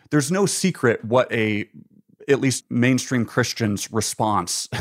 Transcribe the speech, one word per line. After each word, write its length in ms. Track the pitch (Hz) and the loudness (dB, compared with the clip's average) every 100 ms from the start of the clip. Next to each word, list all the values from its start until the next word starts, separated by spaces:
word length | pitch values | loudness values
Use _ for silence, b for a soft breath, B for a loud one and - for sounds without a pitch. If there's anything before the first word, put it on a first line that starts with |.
| b | b
there's 200 | 151 135 | 0 0
no 140 | 190 202 | 0 0
secret 580 | - 185 - 120 107 | 0 -2 2 2 2
what 280 | 110 123 120 | 2 2 2
a, 360 | 117 110 104 - - - _ _ _ - | 0 0 -2 -6 -14 -20 _ _ _ 0
at 120 | 135 | 2
least 300 | 131 123 - | 2 -2 -4
mainstream 560 | 120 123 127 - 131 107 | 2 2 2 0 -2 -2
Christians' 680 | - 120 - 110 101 - | -2 -2 -2 -2 -2 -4
response 800 | 110 - - 110 101 87 - - 117 | -4 -4 -2 -2 -2 -2 -6 -6 -8